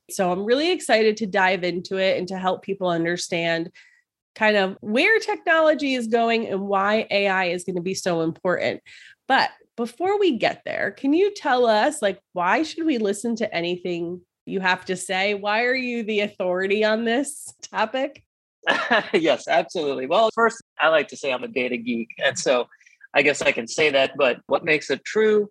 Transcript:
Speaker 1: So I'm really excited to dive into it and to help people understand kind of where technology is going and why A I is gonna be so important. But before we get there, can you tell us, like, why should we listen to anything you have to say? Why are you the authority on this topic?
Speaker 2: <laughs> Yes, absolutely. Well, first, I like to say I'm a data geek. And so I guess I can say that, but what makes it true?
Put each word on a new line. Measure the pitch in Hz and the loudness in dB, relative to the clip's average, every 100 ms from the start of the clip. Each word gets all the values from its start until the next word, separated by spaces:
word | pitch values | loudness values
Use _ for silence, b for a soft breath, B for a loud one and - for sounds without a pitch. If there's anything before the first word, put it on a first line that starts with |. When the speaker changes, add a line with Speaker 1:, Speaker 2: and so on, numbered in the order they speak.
| - | -8
Speaker 1:
So | - 180 | -2 -2
I'm | 180 | 0
really | 208 262 330 | 0 0 0
excited | 359 - 220 220 214 | -2 2 2 4 0
to | 214 | -2
dive | 196 185 190 | 2 2 2
into | 175 175 180 190 | -2 -4 -4 -2
it | 190 131 | 0 0
and | 180 | -2
to | 185 | -4
help | 185 185 | -2 -2
people | - 196 180 | -4 -4 -2
understand | 165 170 180 - 170 170 165 175 b b b b _ _ | 0 -2 -4 -4 -4 -2 -2 -4 b b b b _ _
kind | - 214 208 | -2 2 2
of | 190 202 | 2 -2
where | 214 233 381 453 | -2 2 4 2
technology | - 415 359 330 311 311 285 | 0 -2 2 4 4 2 0
is | 254 226 | -2 0
going | 233 233 226 - | 0 2 0 -2
and | 190 196 | -4 -2
why | 196 202 220 - | 0 2 0 0
A | 202 202 | 0 2
I | 190 180 | 0 0
is | 180 | -2
gonna | 190 180 | -4 -4
be | 180 | -4
so | 190 190 165 | -4 -2 0
important. | 160 160 185 175 117 90 - B B B - | 0 -2 -2 0 -2 -4 -10 B B B 0
But | 269 - - _ | 2 2 -4 _
before | - 233 - 370 415 | -8 -8 -4 -2 2
we | 370 220 | 2 2
get | 165 - - | 0 -2 -6
there, | - - | -4 -4
can | - 277 | -4 0
you | 320 403 | 2 2
tell | 403 294 254 | 0 0 2
us, | 233 214 277 302 | 4 4 2 0
like, | 202 185 _ | -2 -4 _
why | 180 175 240 | -2 0 2
should | 320 - | 0 -2
we | 320 240 | -2 0
listen | 202 196 233 226 | 0 -2 -4 -4
to | 214 | -4
anything | 170 170 175 180 170 170 180 - _ | -2 -4 -4 -4 -4 -6 -8 -14 _
you | - 190 | -8 -2
have | 185 180 - | 0 0 -2
to | 185 | -6
say? | - 185 202 | -4 -2 -2
Why | 202 208 214 | -2 -2 0
are | 247 | 0
you | 262 247 233 | -2 -4 -4
the | 214 208 | -2 -2
authority | 208 - 185 180 190 208 | -2 -2 -2 0 0 2
on | 214 220 | 2 0
this | 226 240 277 - - - | 0 0 -2 -8 -16 -20
topic? | - 190 220 262 285 - _ _ _ _ 165 | -8 -4 -4 -2 -6 -8 _ _ _ _ -2
Speaker 2:
<laughs> | - - 220 - | 0 2 0 2
Yes, | 190 160 120 - | 0 2 0 2
absolutely. | 160 165 180 147 131 131 | 0 0 -2 -2 -2 0
Well, | 190 220 | 2 2
first, | 226 226 220 - - | 4 0 0 -12 0
I | 156 | 4
like | 160 139 | 4 2
to | 127 | -4
say | 139 | -4
I'm | 127 | -4
a | 120 | -4
data | 123 123 120 | -2 -2 -2
geek. | 117 117 113 - | -4 -4 -4 -4
And | 139 127 | -2 0
so | 156 123 117 b b b b | 0 0 0 b b b b
I | 147 | 2
guess | 143 139 | 2 2
I | 147 | 0
can | 131 113 | -2 -4
say | - 151 | 0 2
that, | 135 131 135 | 2 2 2
but | 131 - - | 0 0 -2
what | 139 | -2
makes | 165 151 - | 0 0 0
it | 135 | -6
true? | - 214 220 214 202 | -2 0 2 2 0